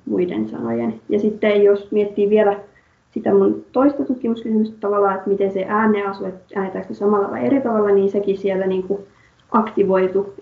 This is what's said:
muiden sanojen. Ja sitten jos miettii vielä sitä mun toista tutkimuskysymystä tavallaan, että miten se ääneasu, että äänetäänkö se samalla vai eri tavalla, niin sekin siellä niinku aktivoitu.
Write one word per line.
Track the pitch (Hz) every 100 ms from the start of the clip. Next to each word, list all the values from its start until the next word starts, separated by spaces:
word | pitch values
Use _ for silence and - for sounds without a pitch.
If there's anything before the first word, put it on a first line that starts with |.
| -
muiden | 196 180 110 110
sanojen. | 220 117 117 117 - -
Ja | 208
sitten | 214 - 214 208
jos | 202 202 -
miettii | 214 202 208 202
vielä | 214 202 202 - _ _ _ _
sitä | - 208
mun | 196 196 - -
toista | 254 285 285
tutkimuskysymystä | 262 247 233 226 226 220 214 -
tavallaan, | 202 202 196 190
että | 202
miten | 196 196
se | 190 190
ääneasu, | 214 220 202 196 196
että | 190 - - 202
äänetäänkö | 190 190 -
se | 220
samalla | 202 208 196
vai | 226 247
eri | 269
tavalla, | 240 220 202
niin | 196 196
sekin | 208 196 190
siellä | 196 190 190
niinku | 185 185 196 - _ _ _ -
aktivoitu. | 226 220 - 190 190 185 190 202 -